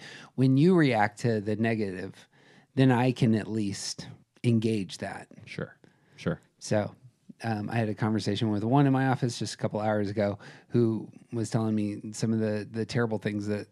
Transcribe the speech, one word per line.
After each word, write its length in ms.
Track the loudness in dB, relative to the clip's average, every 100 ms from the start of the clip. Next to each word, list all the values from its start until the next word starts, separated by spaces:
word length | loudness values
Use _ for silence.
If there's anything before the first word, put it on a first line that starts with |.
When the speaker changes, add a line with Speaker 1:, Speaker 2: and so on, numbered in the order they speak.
| -14 -18 -10 0
Speaker 1:
when 200 | 4 6
you 160 | 6
react 460 | 6 6 4 2 0
to 200 | 0 0
the 140 | 0 0
negative, 680 | 0 0 -2 -6 -10 -14 -20 _ _ -20 _ 4
then 160 | 4
I 200 | 6 2
can 240 | 2 2 2
at 120 | -2
least 560 | -4 -4 -6 -10 -10 -14 -16 _ _
engage 560 | 0 2 2 -2 -4 -8
that. 280 | -10 -10 -16 -20 -14
Speaker 2:
Sure, 300 | -12 -12 -14 _ _ _ -8
sure. 240 | -6 -6 _ _
Speaker 1:
So, 360 | -2 0 -2 -8 -20 _ _ -10
um, 260 | -6 -4 -4
I 60 | -2
had 140 | -2
a 40 |
conversation 580 | -2 -2 0 -2 0 0
with 120 | 0
one 240 | 2 4 4
in 60 |
my 140 | 4 2
office 300 | 0 -2 -4
just 180 | -8 -6
a 20 |
couple 240 | -4 -2
hours 280 | 0 0 0
ago 300 | 0 0 -2 -10 -20 _
who 400 | 2 2 0 -6 -18 -10
was 160 | -6 -2
telling 260 | -2 0 0
me 240 | -2 -6 -10
some 180 | -6 -2
of 80 | 0
the, 260 | 0 -4 -6
the 140 | -6 -4
terrible 320 | -2 -2 -2
things 300 | -4 -4 -4
that 200 | -6 -6